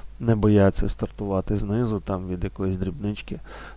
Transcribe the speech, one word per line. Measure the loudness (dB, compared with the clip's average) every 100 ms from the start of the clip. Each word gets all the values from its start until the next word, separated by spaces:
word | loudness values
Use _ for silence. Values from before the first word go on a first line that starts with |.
| -14 -4
не | 0
бояться | 4 6 8 6 6 0
стартувати | -2 -6 -4 -2 -2 0 -2
знизу, | 0 0 0 -2
там, | -2 -4 -4
від | -4
якоїсь | -4 -2 -2 0
дрібнички. | -2 -4 -4 -6 -8 -10 -10 -14 -14